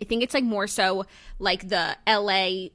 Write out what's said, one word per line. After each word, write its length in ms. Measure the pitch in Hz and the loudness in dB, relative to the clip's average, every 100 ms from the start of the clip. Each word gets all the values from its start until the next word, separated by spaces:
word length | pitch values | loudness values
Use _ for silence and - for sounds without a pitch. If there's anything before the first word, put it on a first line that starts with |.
I 20 | |
think 180 | 202 226 | -2 -2
it's, 100 | 247 | 0
like, 80 | 285 | 0
more 220 | 247 208 202 | 0 0 -2
so, 400 | - 190 190 190 - - - | 2 2 2 -4 -12 -16 -4
like, 300 | 196 185 190 | -2 -2 0
the 280 | 185 160 - - | 0 0 -2 2
L 220 | 214 202 | 2 4
A 400 | 190 185 185 185 | 2 2 -2 -6